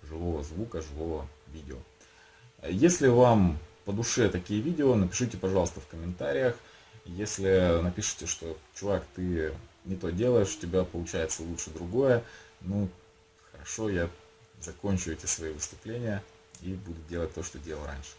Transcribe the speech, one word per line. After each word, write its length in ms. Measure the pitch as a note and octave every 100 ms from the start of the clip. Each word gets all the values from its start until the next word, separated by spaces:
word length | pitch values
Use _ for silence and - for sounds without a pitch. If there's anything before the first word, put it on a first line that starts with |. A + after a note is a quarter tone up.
живого 400 | D2 D#2+ F2 D#2+
звука, 380 | D2+ D#2+ - E2+
живого 460 | D#2 C#2+ D#2+ D#2 C#2+ - -
видео. 240 | D#2 C#2 C2 - _ - - - - - _ D2
Если 400 | F#2 D#3+ F3 C#3
вам 500 | A#2+ B2 A2+ F2+ D2+ - - -
по 80 |
душе 360 | G2+ A#2 - G#2+
такие 320 | F2+ F2+ G#2
видео, 340 | B2+ E3 C#3+ A#2+
напишите, 420 | F#2 - A#2+ F#2
пожалуйста, 440 | F#2+ F#2+ E2+ -
в 60 | -
комментариях. 680 | E2 E2+ F2+ C#3+ C#3+ C3 A#2 - - - - -
Если 760 | F2 G#2 - F#2+ F#2+ F2+ E2+
напишите, 460 | F2 F2+ G#2 - -
что, 300 | - E2 D#2 - -
«Чувак, 300 | G2 F#2+ - -
ты 380 | F2+ E2+ D#2 D2 - _ -
не 100 | F#2
то 160 | F2
делаешь, 440 | F2 A#2+ A#2+ G2+ -
у 40 |
тебя 240 | F2 F#2 F2+
получается 580 | F2 E2+ F#2 D#2+ -
лучше 260 | E2 E2+ -
другое», 540 | D#2+ F2 A2 C3+ A#2+ A#2+ - - -
ну, 260 | F2+ G2+ G2 - _ _ _ _ _
хорошо, 380 | D2 C#2+ - A2
я 200 | F#2 E2+ - - _ - -
закончу 500 | - - G2+ F#2 E2+
эти 140 | D#2 -
свои 260 | - D#2+
выступления 720 | D2+ - - G#2+ A#2 A#2 G2 - - _ -
и 120 | F2+
буду 280 | F#2+ F#2 E2 D#2
делать 240 | E2+ E2
то, 100 | F2
что 160 | E2 C2+
делал 260 | D2+ D2+ D2
раньше. 260 | C#2 C#2+